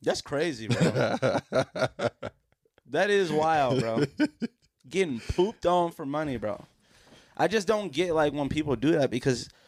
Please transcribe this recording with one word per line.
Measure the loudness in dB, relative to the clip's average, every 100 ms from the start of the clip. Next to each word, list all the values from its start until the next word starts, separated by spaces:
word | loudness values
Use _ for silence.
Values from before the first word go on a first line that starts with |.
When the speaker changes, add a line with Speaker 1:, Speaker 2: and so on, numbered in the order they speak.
Speaker 1:
That's | -4 -4
crazy, | -4 -4 -2 -4 -4
bro. | 0 0 0 0 0 0 -2 -2
Speaker 2:
<laughs> | -2 -2 -2 -4 -2 -6 -6 -14 -14 _ _ _ _ -6
Speaker 1:
That | -2 2
is | 2 2
wild, | 2 2 2 2 2
bro. | 0 0 -2 0 -2 -2 -10
Speaker 2:
<laughs> | _ _ _ -6
Speaker 1:
Getting | -2 0 -2
pooped | -4 0 0 2 2
on | 2 2
for | -2 -6
money, | -4 -4 -4
bro. | -4 -6 -12 _ _ _ -20 -20 -12 0
I | 2
just | 2 0
don't | -2 -2
get, | -2 0
like, | 2 2
when | 2 -2
people | -2 -2 0
do | 2
that | 4 2
because | 0 0 -2 -4 -18